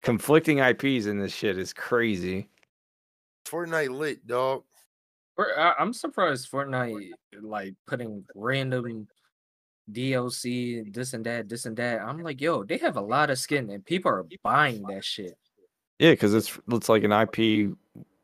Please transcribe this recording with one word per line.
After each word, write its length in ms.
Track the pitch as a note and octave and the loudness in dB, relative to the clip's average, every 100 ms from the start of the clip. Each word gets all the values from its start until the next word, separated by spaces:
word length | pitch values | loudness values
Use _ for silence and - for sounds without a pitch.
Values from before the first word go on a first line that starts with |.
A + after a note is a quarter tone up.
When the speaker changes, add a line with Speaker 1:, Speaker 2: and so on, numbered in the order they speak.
Speaker 1:
conflicting 580 | - A2+ - D3+ D#3+ C#3+ | 0 0 6 6 6 4
I 120 | C3 | 4
Ps 320 | A#2+ C3+ C3 G#2 | 4 2 0 0
in 120 | G2+ | -2
this 140 | G2 | -4
shit 240 | - A2 F#2 | -2 -2 -2
is 160 | F2+ | -4
crazy. 720 | - - B2 A#2 G2 F#2 F#2 G2+ _ _ _ _ _ _ _ _ _ - | -8 -2 2 2 0 -2 -4 -8 _ _ _ _ _ _ _ _ _ -10
Speaker 2:
Fortnite 420 | D#3+ E3+ E3 C#3+ C3 | -8 -4 -2 -2 -2
lit, 280 | D3+ A2+ - | -4 -6 -4
dog. 360 | B2 C3 C3 - _ _ _ _ _ _ - | -2 0 -2 -8 _ _ _ _ _ _ -4
Speaker 3:
We're, 200 | G3+ - | -2 2
I, 160 | E3 D#3+ | 2 2
I'm 140 | E3 | 0
surprised 560 | A#3+ E4+ - F3+ C3+ C3 | -2 -8 0 0 0 -4
Fortnite, 600 | C3+ C#3 C3 A#2+ G#2+ F#2+ - _ - | -6 -4 -2 -4 -6 -12 -16 _ -18
like, 320 | G#2+ G#2+ G2 F#2+ - | -10 -8 -8 -12 -10
putting 360 | B2+ A#2+ G#2 F#2 - | -8 -8 -10 -14 -8
random 720 | A2 C3+ C3+ B2+ A#2+ A2+ G#2 _ _ _ _ _ _ _ - | -2 -2 0 -4 -4 -10 -14 _ _ _ _ _ _ _ -14
D 220 | G#2+ C3 | -6 -2
L 160 | C3 B2 | 0 -2
C, 540 | A#2+ B2 B2 A#2+ A#2+ G#2+ | -4 -4 -2 -2 -4 -8
this 220 | G#2 B2+ | -8 -6
and 120 | A#2+ A2+ | -6 -4
that, 240 | A#2 G#2 | -4 -6
this 160 | A#2 B2 | -8 -8
and 100 | A2+ | -4
that. 220 | A#2+ A#2 | -2 -2
I'm 200 | G#2 D3+ | -4 -8
like, 180 | E3+ C3+ | -8 -4
"Yo, 220 | D3 D#3 | 0 0
they 140 | G2+ E3 | -2 -2
have 180 | E4 D3 | -2 -2
a 40 | |
lot 300 | G2+ B2+ D3 | 0 2 2
of 80 | C3 | 0
skin, 320 | - D3 A2+ | 0 -2 -2
and 120 | G2+ | -10
people 280 | - F3+ F3+ | -4 0 2
are 120 | G#2 E2+ D#2+ | 0 -2 -8
buying 400 | - B2+ D3 A2 | 0 4 4 0
that 200 | G2 G2 | -8 -8
shit." 320 | - - F#2 - _ _ _ _ _ _ | -8 -8 -10 -12 _ _ _ _ _ _
Speaker 1:
Yeah, 160 | D#3+ | 6
'cause 220 | D3+ G#2+ G#2+ | 8 6 4
it's, 240 | - - - | 2 -8 -4
it's 180 | A#2 - | -2 4
like 140 | A2 | 6
an 80 | G#2 | 6
I 140 | G#2 A2 | 4 4
P. 460 | - A2+ G#2+ G2+ F#2 _ - - _ | 2 2 4 2 -2 _ -20 -20 _